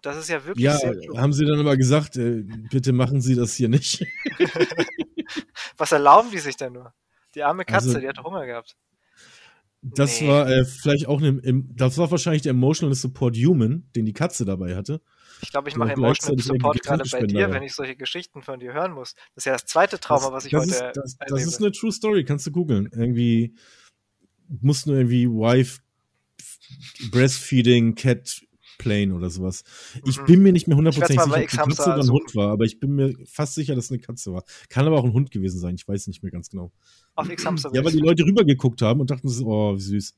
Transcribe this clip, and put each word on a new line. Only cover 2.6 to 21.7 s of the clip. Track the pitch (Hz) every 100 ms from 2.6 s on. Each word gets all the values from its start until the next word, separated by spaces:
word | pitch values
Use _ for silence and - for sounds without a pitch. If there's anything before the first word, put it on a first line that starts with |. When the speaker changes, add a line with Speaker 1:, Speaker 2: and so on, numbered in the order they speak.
| 110 139 127
Speaker 2:
machen | 123 127 139
Sie | 123 123
das | 117 -
hier | 120
nicht." | 120 - - - - -
<laughs> | -
Speaker 1:
<laughs> | 349 - - - 349 - - - - - - - - -
Was | 151
erlauben | 156 143 165 240
die | 196
sich | 147 127
denn | 135
nur? | 123 123 _ _ _ _ -
Die |
arme | 143 180 180
Katze, | 190 131
Speaker 2:
Also, | 120
Speaker 1:
die | 131
hat | 135
Hunger | 147 190 131
gehabt. | 117 - _ _ _ _ _ - - - _ _ _
Speaker 2:
das | 131 117 139
Speaker 1:
Nee. | -
Speaker 2:
war, | 151 143 135
äh, | 131 127
vielleicht | - 147 143 147
auch | 143
'ne, | 151 135
em-, | 123 127 135 117
das | 131 131
war | 165
wahrscheinlich | 165 - 156
der | 143
Emotional | 127 127 156 151 135
Support | 131 127 127 113
Human, | 139 170 110 156 - -
den | 110
die |
Katze | 101 170 - 104
dabei | 92 90 90
hatte. | 101 156 _ _ _ -
Speaker 1:
Ich | -
glaub, | 139 143
ich | 123
Speaker 2:
Der |
Speaker 1:
mache | 117
Speaker 2:
auch |
Speaker 1:
Emotional |
Speaker 2:
gleichzeitig | 135 120 - - 135 123
irgendwie |
Speaker 1:
Support | 131 135 147
gerade | - - 131
bei | 127
Speaker 2:
Getränkespender |
Speaker 1:
dir, | 107 101 -
Speaker 2:
war. |
Speaker 1:
wenn | 131
ich | 139 -
solche | 131 131
Geschichten | 143 175 175 147
von | 135 131
dir | 123
hören | 135 185
muss. | 151 123 - - -
Das |
ist | -
ja |
das | 131 -
zweite | 160 196 190
Trauma, | - 147 135
Speaker 2:
Das, |
Speaker 1:
was | 131 135
ich |
Speaker 2:
das | 151
Speaker 1:
heute | 156
Speaker 2:
ist, | 180 123
das, | 131 131 - 139
das |
Speaker 1:
erlebe. | 139 151
Speaker 2:
ist | 170
eine | 208